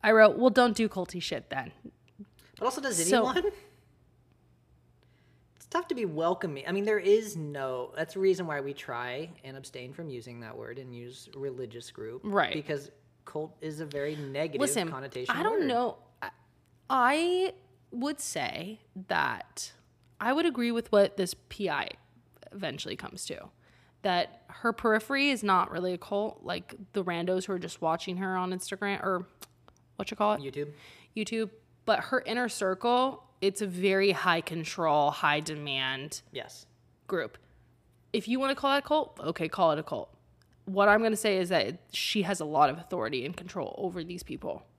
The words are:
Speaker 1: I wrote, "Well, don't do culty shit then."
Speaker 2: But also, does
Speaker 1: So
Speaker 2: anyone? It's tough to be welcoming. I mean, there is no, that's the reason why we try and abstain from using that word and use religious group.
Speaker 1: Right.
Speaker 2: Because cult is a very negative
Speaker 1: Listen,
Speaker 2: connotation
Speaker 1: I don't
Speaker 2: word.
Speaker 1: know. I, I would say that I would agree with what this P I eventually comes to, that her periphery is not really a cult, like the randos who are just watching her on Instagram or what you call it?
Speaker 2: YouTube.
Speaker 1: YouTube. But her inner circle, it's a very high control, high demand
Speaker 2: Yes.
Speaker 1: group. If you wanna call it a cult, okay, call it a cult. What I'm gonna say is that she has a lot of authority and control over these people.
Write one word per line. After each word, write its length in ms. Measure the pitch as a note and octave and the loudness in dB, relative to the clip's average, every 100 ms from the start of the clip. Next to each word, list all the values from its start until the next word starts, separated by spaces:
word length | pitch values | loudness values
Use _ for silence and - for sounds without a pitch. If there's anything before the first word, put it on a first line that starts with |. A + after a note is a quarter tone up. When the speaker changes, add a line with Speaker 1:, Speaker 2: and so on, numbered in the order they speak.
Speaker 1:
I 100 | A3 | 6
wrote, 240 | A3 G#3+ - | 10 10 8
"Well, 140 | B3 | 4
don't 260 | A#3+ B3 G#3+ | 6 4 4
do 120 | A3 | 0
culty 340 | F#3+ F3+ F3+ | -2 -6 -6
shit 260 | - C#3+ - | -6 -6 -6
then." 220 | C3+ D3 - - _ _ _ G3+ _ - - | -8 -8 -14 -20 _ _ _ -20 _ -20 -4
Speaker 2:
But 80 | A#3+ | -4
also, 140 | C4+ | -2
does 280 | C4+ F#3 E3 | -2 0 4
Speaker 1:
So 200 | B3 A3 | 4 4
Speaker 2:
anyone? 240 | F4+ G4 - - - _ _ _ _ _ _ _ _ _ _ _ _ _ _ _ _ _ _ | 2 0 -4 -20 -20 _ _ _ _ _ _ _ _ _ _ _ _ _ _ _ _ _ _
It's 100 | - | -4
tough 220 | E4 F4 | -4 -2
to 60 | |
be 100 | B3 | -2
welcoming. 600 | G3+ D3+ E3 F#3 F3 C#3 C#3 | -2 0 0 0 -2 -6 -2
I 40 | |
mean, 120 | G3 | 0
there 140 | G#3 G#3+ | 2 2
is 380 | F#3 G#3+ A3 E3 | 6 4 4 -6
no, 560 | D3+ C#3+ C3+ B2+ B2 - | -6 -4 -4 -4 -6 -6
that's 180 | D#3+ | -6
the 60 | F#3+ | 2
reason 260 | F#3+ F#3 E3+ | 2 2 0
why 140 | D3 | -4
we 120 | C#3 | -6
try 560 | C#3 - A#2+ B2 B2+ E3 E3+ | -8 -8 -6 -4 -6 -8 -12
and 140 | C3+ C3+ | -16 -16
abstain 360 | C3 C3+ B2 | -14 -14 -14
from 160 | D3 E3 | -12 -10
using 300 | B2 A#2 A#2+ | -10 -12 -14
that 160 | A2+ A#2 | -14 -12
word 220 | A2+ B2 | -12 -12
and 160 | C3 | -12
use 340 | A#2+ A#2+ C3 - | -14 -14 -16 -18
religious 560 | C#3 C#3 B2+ B2 A#2 - | -8 -8 -6 -10 -10 -14
group. 300 | - A2 B2+ | -12 -10 -8
Speaker 1:
Right. 280 | G#3 G3+ D#3 | 0 2 2
Speaker 2:
Because 380 | - D3 D3 C#3 - _ _ | 0 -4 -6 -6 -20 _ _
cult 320 | - D3+ D#3 - | -10 -8 -8 -8
is 200 | D#3+ D3+ | -10 -8
a 60 | D#3 | -8
very 280 | C#3+ C#3+ D3+ | -4 -4 -4
negative 440 | C#3 C#3 D#3+ C#3+ | -6 -4 -2 0
Speaker 1:
Listen, 300 | C#4+ A#3 E3+ | 0 0 -2
Speaker 2:
connotation 440 | C3+ C3+ B2+ B2+ | -6 -10 -8 -4
Speaker 1:
I 80 | A#3+ | -2
don't 180 | G4 A4+ | 0 0
Speaker 2:
word. 80 | C#4+ | 0
Speaker 1:
know. 280 | A#3+ B3 - - _ | 0 -2 -4 -18 _
I, 100 | - _ _ _ _ _ _ | -12 _ _ _ _ _ _
I 600 | C4 B3 D4 E4+ F4+ F#4+ - _ _ _ | 4 4 4 2 2 0 -4 _ _ _
would 300 | A#3+ C#4 D4 | -6 -4 -4
say 600 | - E3 B2+ - F3 G#3+ _ F#3+ F#3 | -6 -4 -4 -6 -10 -12 _ -18 -2
that 640 | E3+ - A2 - - - - _ _ _ _ | 0 0 -2 -10 -12 -12 -14 _ _ _ _
I 120 | A3 | 0
would 140 | C#4 E4+ | 2 0
agree 240 | B3 A#3+ | 2 0
with 200 | A#3 A#3 | 0 4
what 240 | G#3 G3+ - | 6 6 4
this 180 | F3+ - _ | -4 -4 _
P 200 | - G3 | -6 -2
I 180 | C#3+ - - _ _ _ _ - | -2 -4 -10 _ _ _ _ -20
eventually 420 | G3+ E3 C#3 - - | -8 -8 -6 -8 -8
comes 280 | - - - | -10 -12 -10
to, 120 | - - _ _ _ _ _ | -10 -14 _ _ _ _ _
that 400 | G3+ F3+ - - - | 0 0 -2 -8 -20
her 240 | - A#3 | -2 -2
periphery 580 | A3+ A#3 A3 A3 C4+ C#4+ | 0 2 2 2 2 2
is 120 | B3+ | 2
not 280 | G#3 F#3 F3+ | 4 4 4
really 220 | E3+ F3+ | -2 -4
a 40 | F3 | -4
cult, 420 | - G3+ A3 - | -4 -2 -2 -6
like 300 | - F3 F3+ - F#3+ | -6 -6 -8 -18 -8
the 100 | G#3 | -4
randos 440 | F3+ E3+ F3 F#3 F#3 | -2 -2 0 0 0
who 60 | |
are 40 | F#3 | -6
just 220 | E3+ - | -6 -2
watching 380 | E3 E3 - F3+ | 0 0 -2 -4
her 180 | F#3+ F#3 | -2 -2
on 160 | F3+ | -2
Instagram 500 | F#3 - F#3+ G3+ G3 | -4 -6 -6 -4 -2
or 240 | F#3+ F3+ F3+ _ - _ - _ _ - | 0 -2 -4 _ -20 _ -20 _ _ -8
what 140 | G3 | -8
you 60 | G#3+ | 0
call 180 | G#3 | 2
it? 60 | G#3+ | 2
Speaker 2:
YouTube. 280 | C#3 C#3+ D3 D3 - - - - | -2 -6 -8 -8 -20 -20 -12 -6
Speaker 1:
YouTube. 340 | G#3+ A3+ G#3+ - _ _ | -4 -2 -4 -8 _ _
But 140 | - G#3+ | 2 2
her 220 | - B3+ - | 2 -2 0
inner 220 | A#3+ B3 | -2 -2
circle, 760 | - F#3+ F#3 A#3+ B3 C4 - - _ | -2 -2 0 2 4 2 -2 -18 _
it's 200 | G3 G3 | 0 0
a 60 | G#3 | -4
very 460 | F3+ F#3+ F#3+ G3 | 0 2 6 4
high 280 | F3 F#3 E3+ | 4 2 2
control, 680 | - E3 D#3+ - D#3+ D3 D3 | 0 -6 -6 0 4 6 4
high 300 | D3 D3+ D3 | 4 2 2
demand 840 | D#3 D3+ D3 C3+ C3 C3+ D3 - _ | 0 -8 -4 -2 -2 -4 -8 -12 _
Speaker 2:
Yes. 360 | C3 - - - _ _ _ - | -12 -12 -16 -20 _ _ _ -4
Speaker 1:
group. 300 | F3+ A2+ - _ _ _ _ _ _ _ | -4 -4 -10 _ _ _ _ _ _ _
If 160 | A3+ G#3 | -6 -2
you 100 | B3+ | 0
wanna 160 | C4+ | 0
call 200 | C4+ C#4 C#4 | 0 2 2
it 20 | |
a 40 | |
cult, 360 | C#4 D4+ - - | 2 0 0 -6
okay, 280 | D3 E3+ D#3 | -6 -4 -4
call 240 | - E3+ | 4 4
it 60 | D3+ | 4
a 20 | |
cult. 320 | D3+ A#2+ - _ _ _ _ _ | -2 -6 -8 _ _ _ _ _
What 240 | - F#3+ G3+ | -4 4 6
I'm 140 | G#3 | 8
gonna 140 | A3+ G#3 | 6 2
say 220 | A3 F#3+ | 2 2
is 100 | F3 | 2
that 320 | F3 G2 F3+ _ | 2 2 -4 _
she 300 | - - G#3+ | -6 -2 0
has 160 | F3+ F#3+ | 0 -2
a 60 | |
lot 260 | D3+ C#3+ D3 | 0 6 6
of 80 | D#3 | 4
authority 460 | E3+ F3+ A2 B2+ B2+ | -6 -4 -2 -2 -4
and 100 | E3+ | -8
control 380 | F3 F#3+ - - | -10 -6 -6 -4
over 260 | F#3 F3+ | -6 -4
these 180 | E3+ F3 | -8 -10
people. 420 | - C3+ - - - | -10 -10 -6 -8 -10